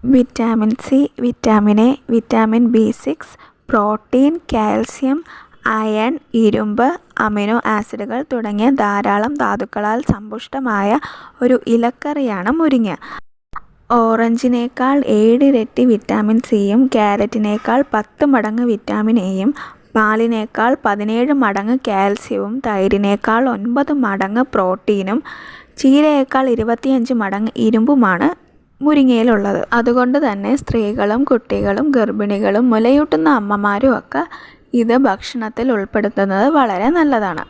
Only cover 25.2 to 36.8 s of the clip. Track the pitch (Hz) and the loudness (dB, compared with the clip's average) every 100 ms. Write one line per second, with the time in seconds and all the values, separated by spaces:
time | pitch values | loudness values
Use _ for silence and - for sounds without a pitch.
25.2 | - - - - - - 269 277 302 294 | -6 -18 -20 -20 -20 -2 2 4 4 2
26.2 | 262 262 262 233 220 233 262 269 233 247 | 0 0 0 0 -2 -2 0 0 0 -2
27.2 | 196 196 220 - 226 220 233 285 220 175 | -2 -4 -6 0 0 2 2 4 4 2
28.2 | 262 359 _ _ _ _ 285 302 262 233 | 0 -2 _ _ _ _ 0 4 4 4
29.2 | 233 220 202 196 - 240 233 240 247 285 | 4 2 0 -2 -2 0 2 2 2 2
30.2 | 294 196 202 269 - 233 208 226 208 220 | 0 -2 -2 -2 -2 -2 -2 -2 -2 0
31.2 | 277 240 - 202 202 196 - 269 214 202 | 2 0 0 -4 -2 -2 0 2 0 -2
32.2 | 208 202 208 202 247 220 226 277 302 320 | -2 -2 0 2 2 2 4 2 2 0
33.2 | 320 262 202 202 202 202 262 233 - - | 2 0 0 -2 -2 0 0 0 -4 -6
34.2 | 339 - - - _ 240 233 240 269 190 | -6 -10 -20 -20 _ -2 2 2 2 -2
35.2 | - 240 220 233 247 220 196 220 208 208 | -8 -10 -10 -4 -2 -2 -2 -2 -2 -2
36.2 | 196 190 247 311 247 185 | -2 2 2 2 0 0